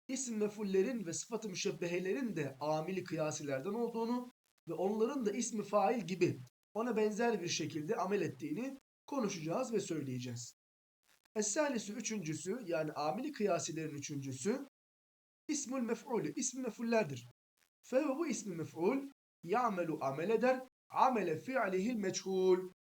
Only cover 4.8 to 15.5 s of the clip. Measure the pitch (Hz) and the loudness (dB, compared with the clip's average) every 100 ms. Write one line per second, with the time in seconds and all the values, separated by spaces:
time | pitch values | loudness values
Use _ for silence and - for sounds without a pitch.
4.8 | 190 214 233 285 208 220 - 214 - 208 | 2 4 2 2 0 0 -2 -4 2 4
5.8 | 196 240 170 185 170 - - _ _ 208 | 4 2 0 2 2 2 -8 _ _ -4
6.8 | 240 214 214 208 233 208 170 - 156 156 | 0 2 2 4 2 2 0 -2 -2 -2
7.8 | 151 - 190 202 156 - 143 175 269 269 | -2 0 2 2 0 -2 -4 -4 -4 -6
8.8 | _ _ - 277 202 185 156 202 226 214 | _ _ -6 -2 0 -2 -2 -2 0 0
9.8 | - 156 131 127 123 117 - - _ _ | 0 -2 -2 -4 -4 -6 -10 -16 _ _
10.8 | _ _ _ _ _ 214 208 320 294 233 | _ _ _ _ _ -4 0 2 2 0
11.8 | 202 233 226 214 156 160 185 247 185 160 | -4 -6 -4 -4 -2 -4 -4 -4 -2 -2
12.8 | 156 139 151 202 302 285 202 170 165 156 | -2 -2 -2 -2 -4 0 2 2 0 -4
13.8 | 156 143 131 139 135 127 196 269 277 _ | -4 -6 -6 -6 -6 -4 0 -2 -4 _
14.8 | _ _ _ _ _ _ - | _ _ _ _ _ _ -4